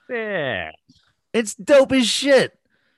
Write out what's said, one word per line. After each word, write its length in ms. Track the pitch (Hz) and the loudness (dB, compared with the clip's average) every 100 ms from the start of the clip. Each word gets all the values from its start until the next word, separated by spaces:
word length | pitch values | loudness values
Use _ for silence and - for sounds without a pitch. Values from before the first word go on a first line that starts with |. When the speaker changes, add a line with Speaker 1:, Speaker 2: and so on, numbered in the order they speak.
| - | -12
Speaker 1:
Yeah. 640 | 233 214 190 135 95 80 - _ _ _ _ _ | -8 -6 -4 -4 -6 -8 -16 _ _ _ _ _
Speaker 2:
It's 220 | 220 214 - | -6 -4 -6
dope 360 | 185 285 269 | 2 4 4
as 120 | 262 220 | 2 0
shit. 460 | - 269 262 139 _ _ _ _ | -2 2 2 0 _ _ _ _